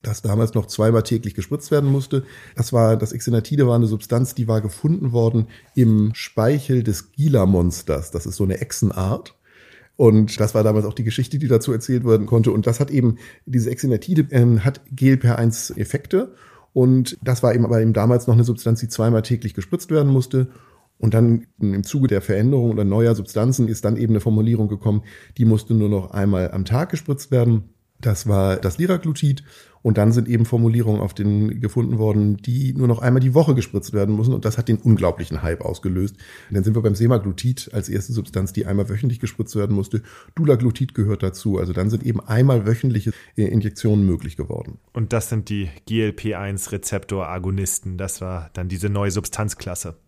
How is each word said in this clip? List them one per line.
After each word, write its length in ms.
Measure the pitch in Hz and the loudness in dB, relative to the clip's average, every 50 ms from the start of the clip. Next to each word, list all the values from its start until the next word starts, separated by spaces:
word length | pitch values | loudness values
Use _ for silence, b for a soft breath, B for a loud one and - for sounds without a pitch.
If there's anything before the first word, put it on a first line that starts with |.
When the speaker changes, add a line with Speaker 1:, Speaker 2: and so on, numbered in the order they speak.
| - | -6
Speaker 1:
Das 180 | - - - | -8 -8 -4
damals 320 | - 107 101 113 113 110 - | -2 -2 0 0 0 0 0
noch 140 | 113 101 | -4 -4
zweimal 340 | - - - 107 110 117 113 | -4 -2 0 2 4 4 2
täglich 320 | 110 - 120 113 110 107 - | 2 0 -4 -4 -4 -6 -8
gespritzt 380 | - 95 - 143 143 - - | -8 -6 -6 -8 -8 -2 0
werden 180 | 156 147 143 139 | 0 2 2 2
musste. 340 | 135 139 131 - - 135 131 B B B B B B | 0 0 0 -2 -4 -4 -4 B B B B B B
Das 160 | - 120 - | -4 -4 0
war, 260 | - 120 113 110 113 | 2 2 4 4 4
das 160 | 110 113 110 - | 2 0 -4 -6
Exenatide 540 | 117 - - 117 113 110 - 151 143 135 | -6 -2 0 0 0 0 0 2 2 2
war 80 | 123 120 | 4 4
eine 120 | 117 117 | 2 2
Substanz, 480 | 107 110 104 - - 120 117 131 123 - | 2 0 -4 -4 -2 0 0 0 -2 -2
die 120 | - 117 | -4 -2
war 140 | 110 110 110 | 0 0 0
gefunden 500 | 104 107 - - - 151 165 190 156 131 | -2 -4 -8 -4 -2 -2 0 0 -2 -2
worden 360 | 117 120 113 113 113 117 110 B B B B B B | 0 2 2 2 2 0 -2 B B B B B B
im 380 | 127 123 113 110 107 104 107 113 | 4 4 6 6 4 2 2 -2
Speichel 720 | - - - _ - 110 120 147 147 139 - 131 123 117 | -6 -12 -6 _ 0 2 2 2 0 0 0 0 0 0
des 300 | 113 98 - - _ _ | -2 -4 -4 -6 _ _
Gila-Monsters. 1000 | - 143 160 139 113 95 95 98 90 87 90 82 - - - 76 67 - - | -2 0 2 4 4 4 4 4 4 2 2 0 -4 -4 -4 -4 -4 -4 -6
Das 160 | - 82 - | -8 -8 -8
ist 80 | - 87 | -8 -4
so 80 | - 101 | -2 -2
eine 180 | 92 92 - | -2 -2 -4
Echsenart. 760 | - - - - - 98 - 92 92 95 113 - - - _ b b b b b b b b b b b b | -6 -10 -4 -2 -2 -2 -2 -2 -2 -2 -4 -4 -8 -18 _ b b b b b b b b b b b b
Und 440 | - 143 113 107 110 110 107 - - | 4 4 6 6 6 4 2 0 -2
das 160 | 107 110 - | -4 0 0
war 80 | 110 107 | 2 2
damals 220 | 110 104 107 104 | 2 2 2 0
auch 80 | 104 - | -2 -4
die 100 | - 113 | -4 -4
Geschichte, 360 | 113 - - 127 - - 139 | -4 -2 -4 -4 -4 -4 -4
die 80 | 156 | 0
dazu 240 | 123 123 113 113 - | 2 2 2 2 0
erzählt 320 | 120 110 - - 127 123 120 | -4 -4 -2 -2 -2 0 2
werden 220 | 120 110 107 104 | 2 2 2 2
konnte. 260 | 101 120 113 110 120 | 2 2 4 4 4
Und 160 | 95 110 101 | 2 2 0
das 120 | 120 113 - | 0 0 0
hat 120 | 139 139 | -2 0
eben, 260 | 143 139 123 117 113 B B B B B B | 2 2 2 2 0 B B B B B B
diese 260 | - 127 123 113 123 | -2 -2 -2 0 0
Exenatide, 560 | 123 - - 135 120 104 - - 185 156 147 135 | -4 -2 0 0 0 0 0 0 2 2 2 2
ähm, 340 | 139 123 120 120 117 107 95 | 4 4 6 6 4 4 2
hat 160 | 131 139 - _ _ | 0 -2 -4 _ _
G 200 | 131 127 131 135 | -6 2 4 4
L 60 | 135 | 4
P 120 | 131 - 120 | 6 4 2
eins 420 | 117 117 117 117 113 - - - - | 2 2 0 0 0 -2 -10 -10 -6
Effekte. 580 | - 107 - - 139 - - - 185 254 269 B B B B B B B B _ | -6 -6 -4 -4 -8 -4 -2 -2 -2 -2 -2 B B B B B B B B _
Und 440 | 127 123 127 131 131 123 - - - - | 2 4 4 4 4 2 -2 -6 -8 -4
das 200 | 127 127 117 - | -4 -2 0 2
war 100 | 120 113 | 2 2
eben 100 | 120 117 | 2 2
aber 160 | 113 120 113 | 2 2 2
eben 140 | 110 113 110 | 2 2 2
damals 340 | 110 101 120 123 123 120 | 2 2 2 2 2 2
noch 60 | - 117 | 4 4
eine 100 | 117 117 | 4 4
Substanz, 360 | 120 113 - - 117 113 113 | 2 0 -2 0 -2 0 0
die 80 | - | -2
zweimal 340 | 113 - - 110 117 117 110 | -8 -4 -2 0 2 2 2
täglich 320 | 110 - 123 117 - 104 - | 0 0 -4 -4 -4 -8 -8
gespritzt 380 | - 95 - - 170 - - | -8 -6 -6 -6 -6 -4 -2
werden 200 | 160 156 143 139 | 0 2 2 4
musste. 360 | 135 131 127 - - 131 127 127 B B B B B B B B B | 2 2 0 0 0 0 0 0 B B B B B B B B B
Und 160 | _ - 110 107 | _ 0 2 4
dann 320 | 113 120 117 117 113 - _ _ - | 4 4 4 4 0 -2 _ _ -4
im 240 | 107 101 98 98 98 | -2 -2 0 -2 -4
Zuge 240 | - - 143 131 | -4 -2 0 0
der 140 | 127 104 98 | 2 2 0
Veränderung 500 | - - 101 98 107 127 143 131 120 117 | 0 0 0 2 2 2 2 2 2 2
oder 120 | 107 107 104 | 0 0 0
neuer 300 | 98 98 110 117 117 113 | 2 2 4 4 2 2
Substanzen 540 | 107 98 - - 107 110 127 131 - 120 | 0 -2 -6 -2 0 0 0 2 2 0
ist 180 | 110 113 - - | 0 -2 -2 -2
dann 120 | 107 113 | -2 0
eben 160 | 107 117 110 113 | 0 2 2 0
eine 60 | 104 | 2
Formulierung 480 | - 117 107 107 110 113 117 110 107 | 2 2 2 2 2 2 0 0 0
gekommen, 360 | 101 104 101 - 110 104 104 B B B B B B B | -2 -4 -2 -2 -2 -2 -2 B B B B B B B
die 80 | - 123 | 2 4
musste 300 | 113 110 107 - - 117 | 4 4 2 2 0 0
nur 140 | 110 104 104 | 2 2 2
noch 220 | 104 98 92 98 | 0 -2 -4 -4
einmal 400 | - 101 98 101 101 92 92 - | -4 0 0 2 2 2 0 -2
am 140 | - 95 95 | -2 -4 -2
Tag 240 | - 110 127 170 180 | 0 0 -2 -2 -2
gespritzt 400 | - 156 - - 139 135 - _ | -6 -8 -4 -6 -6 -6 -4 _
werden. 400 | 135 123 120 120 113 110 95 - _ _ _ _ _ _ | 0 2 4 4 2 2 0 -6 _ _ _ _ _ _
Das 260 | - 123 101 - - | -2 -2 -2 0 0
war 300 | 104 104 98 95 98 95 | 0 2 2 2 2 0
das 220 | 92 - 95 85 - | 0 -2 -4 -2 -2
Liraglutid. 640 | 170 180 185 170 - 160 147 - - 143 139 139 B B B B B B B B | 0 0 0 -2 -2 -4 -4 0 0 0 0 -2 B B B B B B B B
Und 160 | B 123 107 | B 0 2
dann 160 | 104 104 110 113 | 4 4 4 2
sind 160 | 120 113 117 | 2 0 0
eben 160 | 120 113 117 | 0 0 2
Formulierungen 560 | 113 - 117 117 117 113 120 113 107 107 104 | 2 2 2 2 2 2 2 0 0 0 -2
auf 120 | 95 98 - | -2 -6 -4
den 460 | - 101 104 104 104 107 107 117 117 | -2 -2 0 2 2 0 -2 -2 -4
gefunden 380 | 120 107 - 123 120 127 120 | -6 -4 -2 -2 -2 -2 -2
worden, 400 | 110 107 107 104 104 104 104 104 | 0 0 0 2 2 2 2 0
die 360 | 98 - - 120 131 135 131 131 | -2 -4 -4 -4 -2 -2 -2 -2
nur 140 | 135 127 | 0 0
noch 120 | 120 117 113 | 0 0 2
einmal 200 | 131 123 123 131 | 2 2 2 4
die 140 | 127 131 123 | 2 4 4
Woche 200 | 156 160 160 135 | 4 4 4 2
gespritzt 380 | 123 101 - - 101 - - | 0 0 -2 -4 -6 -6 -2
werden 240 | - 104 98 101 107 | -2 0 0 0 0
müssen. 180 | 104 110 127 127 | 0 0 0 0
Und 120 | 104 - | 0 -2
das 120 | 107 110 | -2 -2
hat 120 | - 113 - | -2 0 0
den 80 | 113 | 0
unglaublichen 640 | 107 - 113 110 92 92 87 80 - 87 - 78 76 | 2 4 4 4 6 4 0 0 -2 -8 -8 -6 -6
Hype 180 | 82 82 85 82 | -4 -4 -4 -4
ausgelöst. 560 | - - - - - 95 90 92 95 104 - B B B B B B | -6 -8 -8 -4 -4 -4 -2 -2 -4 -4 -6 B B B B B B
Und 80 | B 101 | B -4
dann 80 | 101 92 | 0 0
sind 100 | 107 107 | 2 0
wir 80 | 117 | 2
beim 140 | 110 107 101 | 2 0 0
Semaglutid 760 | 92 117 117 127 110 98 101 87 - - 123 127 - - - - | 2 2 2 2 2 0 -4 -6 -4 -4 -4 -4 -4 -8 -8 -6
als 160 | 107 92 - | -6 -6 -4
erste 240 | - 101 95 - 120 | -4 -6 -4 -4 -6
Substanz, 400 | 110 98 - - 92 95 95 - | -6 -6 -4 -4 -4 -4 -4 -4
die 120 | 107 - | -6 -4
einmal 220 | - 98 101 98 | -2 -2 -2 -2
wöchentlich 320 | - 101 104 131 127 117 - | -2 -4 -4 -2 -2 -2 -4
gespritzt 380 | - 110 - - 110 - - | -6 -8 -6 -8 -8 -6 -4
werden 180 | 107 101 101 104 | -4 -2 0 0
musste. 260 | 101 95 - - 107 B B B B B B B | -2 -2 -2 -4 -6 B B B B B B B
Dulaglutid 580 | - 160 151 135 113 123 120 110 - 131 127 - | -2 2 2 2 2 2 -2 -2 -2 -6 -6 -2
gehört 280 | - 104 104 104 98 | -2 -2 -2 0 -2
dazu. 360 | - 95 92 - - 110 98 | -4 -6 -6 -4 -4 -2 -2
Also 160 | 92 90 87 87 | -2 -2 -2 -2
dann 160 | 92 92 104 | -2 -2 -2
sind 160 | 113 113 - | -2 -2 -4
eben 160 | 120 110 - | -4 -4 -4
einmal 440 | - - 107 117 131 135 127 117 101 | -4 -2 0 2 4 4 2 2 2
wöchentliche, 460 | 107 113 110 - 131 117 104 - 113 B B B B B | 0 -2 0 0 -2 -2 -2 -4 -6 B B B B B
äh, 80 | - 107 | -2 -2
Injektionen 600 | - - 113 101 104 - - - 110 104 104 98 | 0 0 0 -2 -2 -6 -2 0 0 2 2 2
möglich 320 | 95 87 - - 76 78 | 2 0 -2 -6 -10 -10
geworden. 400 | - 71 - - - - - - - _ _ _ | -10 -10 -8 -8 -10 -10 -12 -16 -20 _ _ _
Speaker 2:
Und 180 | 120 110 - | -6 -4 -2
das 160 | 123 113 - | -2 -4 -2
sind 220 | - 117 107 98 - | -2 -4 -6 -4 -4
die 180 | 104 101 98 85 - - _ | -6 -6 -6 -8 -10 -16 _
G 160 | - 110 110 | -4 -2 -2
L 120 | 110 107 104 | -2 -2 -4
P 220 | - - 107 104 | -6 -6 -6 -6
eins 360 | 90 101 98 98 95 - - | -6 -6 -8 -8 -8 -8 -8
Rezeptoragonisten. 1300 | - 95 - - - 98 - - 101 95 90 76 87 92 90 95 98 98 98 90 - - - 98 92 | -10 -10 -8 -6 -8 -8 -6 -6 -8 -8 -6 -8 -8 -6 -6 -4 -4 -4 -4 -4 -6 -8 -8 -10 -10
Das 240 | 90 98 95 - - | -8 -8 -10 -8 -10
war 300 | 92 92 92 87 82 80 _ | -10 -10 -8 -10 -12 -12 _
dann 160 | - 90 92 | -10 -8 -8
diese 180 | 92 87 98 | -6 -6 -4
neue 240 | 101 101 101 101 101 | -4 -2 -2 -2 -2
Substanzklasse. 840 | 90 104 90 - - - 107 104 - - - 95 90 - - 85 80 _ _ | -2 -4 -6 -6 -8 -6 -6 -6 -6 -10 -12 -12 -10 -10 -12 -12 -14 _ _